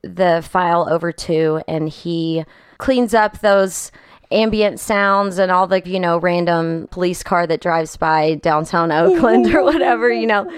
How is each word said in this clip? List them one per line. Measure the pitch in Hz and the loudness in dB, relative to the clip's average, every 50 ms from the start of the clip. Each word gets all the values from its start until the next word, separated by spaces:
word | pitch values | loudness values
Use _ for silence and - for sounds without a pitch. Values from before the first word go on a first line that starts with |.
the | - 190 175 180 190 175 165 170 160 - | -16 -12 -4 0 2 2 2 0 -2 -2
file | - 185 180 170 170 170 165 - | -2 0 0 2 2 0 2 0
over | 160 165 170 170 | -2 -2 -2 -4
to, | 160 - - - 165 160 160 156 156 160 - - | -6 -8 -4 -2 0 0 2 0 0 -2 -4 -6
and | 160 160 156 160 | -6 -6 -6 -6
he | - - - 170 170 165 165 165 160 160 156 - _ _ _ _ _ - | -8 -10 -10 -6 -6 -4 -4 -4 -4 -4 -6 -8 _ _ _ _ _ -6
cleans | - 277 262 247 247 208 | -2 0 0 2 0 2
up | 226 220 214 208 - - | 2 2 2 2 -2 -2
those | - 208 196 196 190 190 - - - - - - - - - - _ _ | 2 4 4 4 2 0 -2 -10 -12 -14 -18 -20 -20 -20 -20 -20 _ _
ambient | - 214 220 220 220 214 208 202 120 - | 0 0 0 0 0 0 0 0 -2 -6
sounds | - - 214 202 202 196 196 196 202 196 180 | -4 -2 0 0 2 2 2 2 0 -2 0
and | 190 190 180 | 0 0 2
all | 180 180 190 | 2 2 2
the, | 180 190 190 180 | 2 0 -2 -2
you | 180 190 185 | -4 -4 -2
know, | 180 170 170 | 0 0 0
random | 170 165 180 175 175 175 175 170 165 165 165 165 165 - - | 0 0 0 0 0 0 0 0 0 0 -2 -4 -6 -8 -10
police | - 180 180 180 180 - | -6 -4 -2 -2 -2 -6
car | - - 196 175 175 | -4 -2 -2 0 0
that | 156 160 - | 0 -2 -2
drives | - 180 165 165 160 156 - - | -2 -2 -2 -2 -2 -6 -6 -4
by | 165 160 160 156 151 160 160 | -2 0 2 2 2 0 -2
downtown | 147 - 170 151 151 160 - - 170 165 165 | 0 0 0 0 0 0 -2 -2 0 0 2
Oakland | 151 160 170 370 370 330 - 226 226 247 233 220 - | 2 2 4 4 4 4 4 4 4 4 4 4 2
or | 302 | 2
whatever, | 269 277 311 330 - - 240 226 233 240 | 2 2 2 2 0 0 0 0 0 0
you | 233 233 226 | 0 0 0
know. | 226 208 202 196 - - | 0 0 0 -2 -4 -12